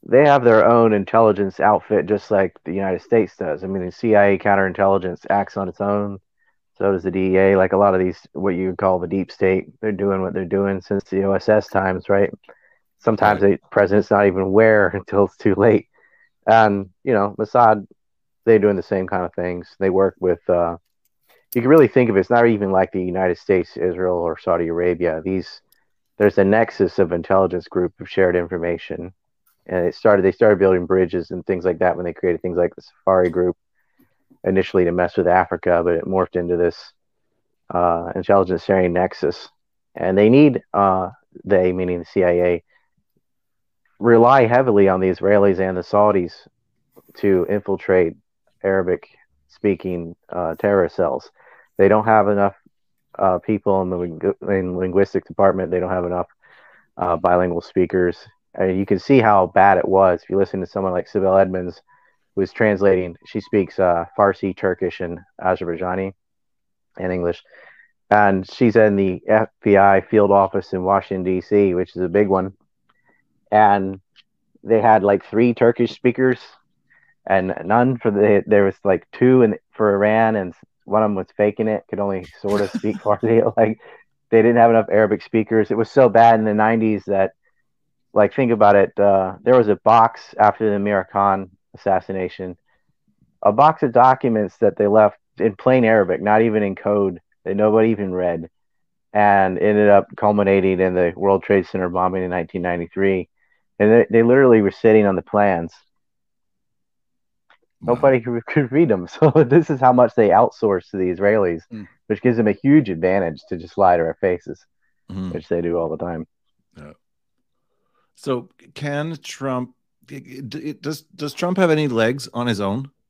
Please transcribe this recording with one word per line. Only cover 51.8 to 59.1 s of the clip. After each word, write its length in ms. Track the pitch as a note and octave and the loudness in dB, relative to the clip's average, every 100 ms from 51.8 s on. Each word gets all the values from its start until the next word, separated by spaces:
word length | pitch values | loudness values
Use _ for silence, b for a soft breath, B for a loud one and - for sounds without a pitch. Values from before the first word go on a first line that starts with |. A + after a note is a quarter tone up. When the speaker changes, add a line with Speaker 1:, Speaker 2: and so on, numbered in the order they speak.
| G2 | 2
Speaker 1:
don't 180 | G#2+ G#2+ | 2 2
have 220 | A2 G2+ | 2 2
enough, 280 | G2+ G2+ - _ _ _ _ _ - | 0 -2 -4 _ _ _ _ _ -4
uh, 200 | G2 F2+ | -2 -2
people 420 | - G#2+ G2+ F#2+ | -4 -6 -2 -2
in 60 | F#2 | -2
the 80 | F2+ | -6
lingu-, 520 | F2 D#2+ E2+ - - | -8 -6 -6 -6 -4
in 260 | G2+ F#2 F2+ | -4 -4 -6
linguistics 500 | F#2 F2+ G2 G2 - | -4 -2 -2 -2 -8
department. 420 | E2+ G2 F#2 F2+ | 0 0 0 -4
They 80 | F2+ | -4
don't 120 | F2+ | -4
have 140 | F#2 F2 | -4 -4
enough, 220 | F2+ F2+ _ b b b b b - | -6 -8 _ b b b b b -8
uh, 180 | F2+ E2+ | -4 -2
bilingual 440 | F2 F2+ F2+ E2+ | 0 2 0 -4
speakers. 560 | - - F2+ F#2 F2 F2 - _ _ | -6 -4 -2 0 -2 -4 -16 _ _
And 240 | - F#2 F#2 | -6 -4 -2
you 80 | G2 | -2
can 140 | G2 | -4
see 200 | - | 2